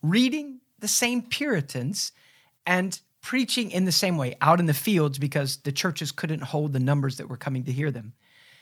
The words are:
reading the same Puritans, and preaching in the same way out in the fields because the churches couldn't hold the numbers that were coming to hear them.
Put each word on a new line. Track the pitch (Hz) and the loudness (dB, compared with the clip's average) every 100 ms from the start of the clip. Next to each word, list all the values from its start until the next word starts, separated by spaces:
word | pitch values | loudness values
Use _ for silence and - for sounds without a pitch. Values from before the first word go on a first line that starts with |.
reading | 151 196 254 302 294 254 _ _ | 2 4 4 2 -6 -14 _ _
the | 208 | -2
same | - 240 247 | 0 2 0
Puritans, | 233 - 294 202 139 131 123 202 - - _ _ _ _ | -4 -4 0 0 -2 -4 -4 -4 -6 -8 _ _ _ _
and | - 180 190 - - _ | 0 0 0 -6 -14 _
preaching | - 254 247 - 220 | -4 -2 0 -2 -2
in | 180 | 0
the | 185 | 2
same | 156 196 170 | 2 2 0
way | 131 - | -2 2
out | 143 175 | 6 6
in | 170 | 6
the | |
fields | 143 - 190 151 135 | 2 2 4 2 2
because | 143 147 139 - | 0 0 -2 -4
the | 147 | -6
churches | 139 185 156 156 | -2 -2 -2 -6
couldn't | - - 156 | -6 -4 -4
hold | 139 151 151 | -4 -2 -2
the | 135 | 0
numbers | 127 143 135 131 | 2 2 0 -4
that | - | -10
were | 123 | -10
coming | - 131 | -6 -6
to | 127 | -4
hear | 127 151 | -4 -4
them. | 120 107 - _ _ - - | -4 -10 -18 _ _ -20 -20